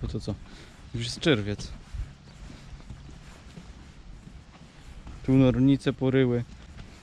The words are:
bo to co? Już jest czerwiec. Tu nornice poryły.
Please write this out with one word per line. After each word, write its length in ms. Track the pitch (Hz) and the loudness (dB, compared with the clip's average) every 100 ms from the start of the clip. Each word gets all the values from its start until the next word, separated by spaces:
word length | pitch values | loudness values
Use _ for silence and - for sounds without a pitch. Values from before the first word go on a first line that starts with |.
bo 60 | - | -6
to 120 | - | -6
co? 160 | - - - - - - - 117 | -6 -8 -10 -18 -20 -20 -10 -6
Już 80 | |
jest 160 | 117 - | -6 0
czerwiec. 520 | 165 113 101 104 - - - - - - - - - - - - - - - - - - - - - - - - - - - - - - - - - - - - - | 4 4 2 -6 -8 -12 -12 -8 -8 -10 -20 -18 -16 -16 -16 -16 -16 -16 -16 -18 -18 -20 -18 -18 -18 -20 -20 -20 -18 -18 -18 -20 -20 -20 -20 -20 -18 -16 -14 -10 2
Tu 80 | |
nornice 600 | 131 127 117 135 135 139 | 6 6 6 6 4 2
poryły. 500 | 120 131 131 127 120 117 - - - - - | 0 2 4 4 2 -2 -12 -18 -16 -16 -18